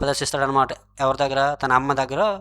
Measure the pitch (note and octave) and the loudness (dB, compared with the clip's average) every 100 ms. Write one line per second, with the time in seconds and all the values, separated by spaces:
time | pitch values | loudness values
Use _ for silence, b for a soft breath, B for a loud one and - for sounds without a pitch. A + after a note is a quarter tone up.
0 | C#3 C#3 C3+ C#3+ C3+ C3+ B2+ - _ - | -2 -2 -2 -2 0 2 0 -2 _ -4
1 | C3+ C3+ C#3 C3+ C#3 D3 C3+ B2+ C3+ C#3 | -2 0 0 2 0 0 2 2 2 0
2 | B2+ C#3 G#3+ F#2+ | 0 0 -2 -2